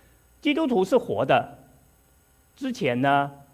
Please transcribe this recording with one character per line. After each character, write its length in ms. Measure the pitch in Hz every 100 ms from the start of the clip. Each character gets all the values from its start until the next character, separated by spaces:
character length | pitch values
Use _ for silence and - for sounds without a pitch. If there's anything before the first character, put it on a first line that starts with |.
| _ _ _ _
基 120 | 294
督 140 | 294 311
徒 180 | 208
是 140 | 190 262
活 260 | - 104
的， 320 | 135 127 - - - _ _ _ _ _ _ _ _ -
之 160 | 262
前 280 | 240 147 123
呢， 300 | 139 143 143 - -